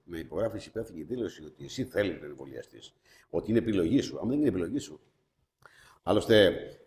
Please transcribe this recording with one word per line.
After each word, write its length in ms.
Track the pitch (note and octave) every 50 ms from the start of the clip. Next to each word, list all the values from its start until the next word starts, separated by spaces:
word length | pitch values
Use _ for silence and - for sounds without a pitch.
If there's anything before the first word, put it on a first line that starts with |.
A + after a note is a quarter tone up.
| _
να 140 | E2+ E2+ D#2+
υπογράφεις 460 | D#2+ - D2+ F#2 A2+ - - G#2 -
υπεύθυνη 380 | - - A2 A#2 - - D#2 -
δήλωση 400 | - B2+ A#2+ G#2+ E2 - - D#2
ότι 200 | D2 - - C#2
εσύ 180 | C#2 - - B2+
θέλεις 340 | - - G2+ G2+ F#2 D#2 C#2+
να 60 | D2
εμβολιαστείς. 680 | D2 C#2+ C2 C2+ C2+ C2 A#1+ - _ A1+ A1+ - - _ _ _ _ - - _ -
Ότι 200 | - - - G#2+
είναι 100 | A2+ A2+
επιλογή 420 | A#2 A#2 G#2 F#2 E2 E2 B2 -
σου. 180 | - - D2+ C#2
Άμα 100 | F2 A#2
δεν 100 | C#3 D3
είναι 80 | D3+
επιλογή 320 | A#2+ F2+ F2+ E2+ E2 B2 C#3+
σου. 200 | - - D2+ - _ _ _ _ _ _ _ _ _ _ _ _ _ - _ - - - - _ -
Άλλωστε, 500 | F2 G2+ G#2 - A#2 A2+ G#2+ G2 E2+ E2+ - - - - - -